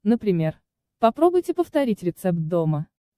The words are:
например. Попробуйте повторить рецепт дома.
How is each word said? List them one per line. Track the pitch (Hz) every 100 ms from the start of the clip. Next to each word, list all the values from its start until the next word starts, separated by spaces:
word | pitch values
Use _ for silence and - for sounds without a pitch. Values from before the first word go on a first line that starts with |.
например. | 208 233 214 175 160 - _ _ _ _
Попробуйте | 226 233 330 359 349
повторить | 330 - 302 269 208
рецепт | 175 - 190 170
дома. | 156 175 160 151 160 _ _